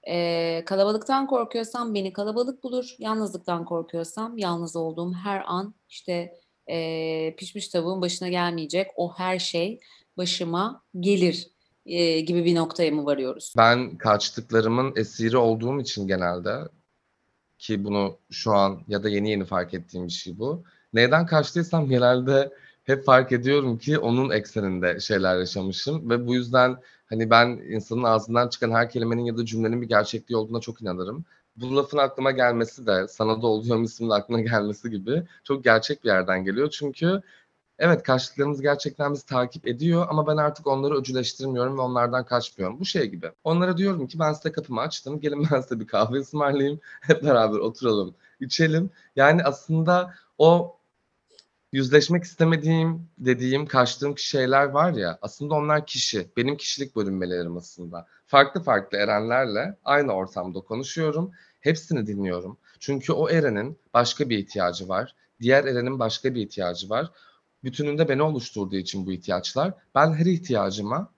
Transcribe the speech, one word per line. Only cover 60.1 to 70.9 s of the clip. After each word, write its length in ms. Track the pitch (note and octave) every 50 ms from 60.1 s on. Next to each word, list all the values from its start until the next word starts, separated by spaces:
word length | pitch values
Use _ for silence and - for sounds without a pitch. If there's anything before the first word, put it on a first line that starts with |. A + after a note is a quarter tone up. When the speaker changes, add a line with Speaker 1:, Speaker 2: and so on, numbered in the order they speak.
| G2+
Speaker 2:
ortamda 460 | F#2+ F#2+ F#2+ - - F2+ F#2 E2+ F#2+
konuşuyorum, 720 | F#2+ _ A2 A#2 C3+ C3+ - E3 D#3+ D#3 D3 D#3 F3 F#3+ - - - _ _ _
hepsini 480 | - - D#3+ D#3 - - E3 C3 G#2+
dinliyorum. 500 | G#2+ G#2 G2+ G2 F#2 F2+ F2 F2+ F#2 F2+ _ _ _ _ _
Çünkü 340 | - - C#3 C3+ C3 - E3
o 160 | B2+ D#3+ A#2+
erenin 500 | D#3 E3 D3+ C3+ A2 G2+ G#2+ C3+ D#3+ _ _ _ _
başka 360 | A#2+ A#2+ A#2 - - D3+ B2+
bir 80 | A#2
ihtiyacı 520 | G#2 G2 - - G2+ F#2 F2 F2 F2 F#2+ F#2
var, 260 | F#2 F#2+ B2 - _ _ _ _ _ _
diğer 220 | A2+ A#2+ C3 C#3 C#3
erenin 340 | C3+ B2+ B2 A#2+ B2+ C3+ C3
başka 360 | A#2+ A2 - - - C3 B2
bir 60 | A#2+
ihtiyacı 480 | G#2 G2 - - F#2 F2 F2 F2 F#2+ F#2+
var. 220 | G#2+ A#2+ D#3 E3 _ _ _ _ _ _ _ _ _ _ -
Bütününde 460 | C3 C3 - D3 D3 D3 D3+ E3 C#3+
beni 120 | C3+ C3+
oluşturduğu 540 | D#3 D#3 D#3 C3 A2+ - - A2 G2 F#2+ G2
için 300 | F#2+ F2+ - - G2 F#2
bu 60 | F#2+
ihtiyaçlar, 640 | F#2+ F2 - - F#2+ F2+ - - - B2+ D3+ F#3+ F#3 _ _ _ _
ben 180 | C3+ D3 D#3+ D#3+
her 120 | D3+ E3
ihtiyacıma 840 | F3+ F#3 E3 F3+ - B2 G#2+ G2 G2 F#2+ G#2+ G2+ G#2